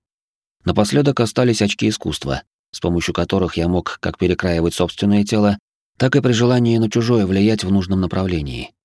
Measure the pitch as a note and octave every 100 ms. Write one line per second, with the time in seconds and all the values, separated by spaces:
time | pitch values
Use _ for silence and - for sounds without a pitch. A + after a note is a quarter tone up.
0 | _ _ _ _ _ _ - E2+ G#2 C#3
1 | C#3+ C3 A2+ - B2 A2 G#2 - A2 G#2+
2 | - D2 C#2+ C2+ - _ _ - F2+ E2+
3 | E2 E2+ F2 G2 F2+ - E2+ F2+ - -
4 | F2 - F2+ F2 F#2 E2+ E2 - F2 -
5 | G2+ G#2 G2+ A2 G#2 G2+ - _ _ -
6 | C3 C#3+ B2+ A2+ A#2+ B2+ A#2+ A#2 A2 A#2+
7 | A2+ A#2+ G2 G2 G#2 A2 F#2 G2 F2+ F#2+
8 | F2+ F#2 F#2 F2 C#2+ A#1+ - _